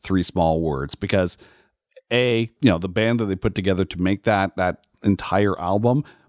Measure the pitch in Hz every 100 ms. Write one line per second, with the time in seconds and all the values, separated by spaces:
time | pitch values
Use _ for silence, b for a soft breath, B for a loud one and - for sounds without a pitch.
0 | - 95 87 92 82 82 80 67 71 -
1 | 98 101 90 - b b b _ _ -
2 | - 120 123 113 113 _ 131 85 92 95
3 | 113 120 104 95 107 98 95 92 92 87
4 | 92 98 113 101 95 - 90 - _ _
5 | 101 95 - 95 101 - 87 101 117 139
6 | B B